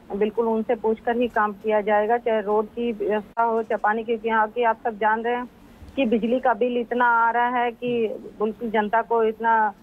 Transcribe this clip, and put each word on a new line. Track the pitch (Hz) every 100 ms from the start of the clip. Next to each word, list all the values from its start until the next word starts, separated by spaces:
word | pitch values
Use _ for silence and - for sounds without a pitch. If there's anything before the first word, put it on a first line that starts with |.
| - 196
बिल्कुल | 214 220 226
उनसे | 220 220 226
पूछकर | 220 220 247 233
ही | 240
काम | 226 214
किया | 196 214 214
जाएगा, | 202 208 214 240
चाहे | 240 220
रोड | 196 214 214
की | 240 240
व्यवस्था | 214 202 214 202 -
हो, | 233 226
चाहे | 220 214
पानी | 208 226
की, | 226
क्योंकि | 226 220
यहाँ | 220 214
की | 240
आप | 233 226
सब | 240 208
जान | 214 220
रहे | 233 240
हैं | 247 - - - - -
कि | 247
बिजली | 220 226 254
का | 254
बिल | 208 247 240
इतना | 226 240 240
आ | 233 226
रहा | 233 240
है | 247 240
कि | 233 247 240 214 - - -
बिल्कुल | 214 208 240
जनता | 214 208 226
को | 226 233
इतना | 220 220 226 226 214 202